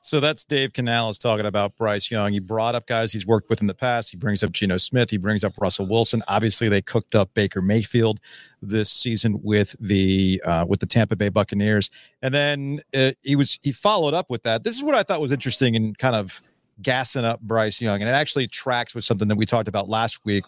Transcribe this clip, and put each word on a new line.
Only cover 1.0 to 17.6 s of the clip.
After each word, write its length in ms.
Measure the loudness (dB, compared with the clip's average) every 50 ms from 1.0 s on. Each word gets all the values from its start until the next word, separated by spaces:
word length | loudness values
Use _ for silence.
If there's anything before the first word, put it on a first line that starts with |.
| 0 -2 -4 -2
talking 280 | 0 0 0 0 0
about 320 | -2 0 0 -2 -2 -2 _
Bryce 340 | -2 -2 0 0 -2 -2
Young. 220 | -2 0 0 0 -2
He 60 | -2
brought 360 | -4 -4 -4 -2 -2 0 -2
up 100 | -4 -4
guys 280 | -2 -2 -2 0 -2 -4
he's 120 | -6 0
worked 240 | 2 2 2 2 _
with 120 | -2 0
in 60 | 0 -2
the 60 | -2
past. 380 | _ -2 0 0 0 -2 -4
He 60 | -8 -6
brings 260 | -4 -2 -2 0 -2
up 80 | -2
Geno 240 | -2 -2 0 0 0 0
Smith. 320 | 0 0 2 0 0 2
He 80 | 0 -4
brings 260 | -2 0 -2 0 -2
up 80 | -4 -4 -2
Russell 300 | -2 0 0 0 -2 0
Wilson. 340 | 2 2 2 2 2 0 0 0
Obviously, 400 | 0 0 2 2 0 2 2 2
they 140 | 2 2
cooked 340 | 0 0 -2 -2 -2 _ 2
up 180 | 2 2 2 _
Baker 280 | 0 0 0 0 -2
Mayfield 580 | 0 2 2 2 0 2 0 2 2 2 0 -2 _ -20 -20 -20 -20 -20 _ _
this 300 | -10 -4 -2 0 2 2
season 480 | 2 2 2 0 0 0 2 0 0 0
with 340 | 0 2 4 4 4 2 -2 -10
the, 640 | -2 2 2 4 4 4 4 4 4 2 2 0 0
uh, 200 | 0 2 2 2 2
with 140 | 0 -2
the 40 | 0
Tampa 300 | 0 2 2 2 2 0
Bay 140 | -2 -2 0
Buccaneers. 600 | 2 0 0 0 0 0 0 2 2 2 0 0 -4 -8 -20 -20 _ _
And 120 | -6 -2 0
then, 480 | 0 0 0 -2 -4 -4 -6 -8 -8 -10 _ 0
uh, 180 | 2 2 2 0 _
he 160 | _ 0 2 2
was, 200 | 2 2 0 -2
he 100 | -4 -6
followed 420 | -4 0 2 2 2 2 2 0 0
up 160 | -2 -4 _
with 140 | -6 -6 _
that. 220 | 0 -2 0 -2
This 100 | -4 -4
is 80 | -2 -2
what 120 | 2 2
I 80 | 2 2
thought 180 | 0 -2 -2
was 100 | 0 -2
interesting 440 | -2 -2 -2 -2 0 2 2 2 2
in 200 | 2 0 -2 -4
kind 200 | _ 0 0 0
of 260 | 0 -4 -4 -10 -14 _ _ _ _ _ _ _ -8
gassing 420 | -4 -2 -2 -2 -2 -4 -4 -2 -2
up 160 | -2 -2 -4
Bryce 400 | -6 -2 0 0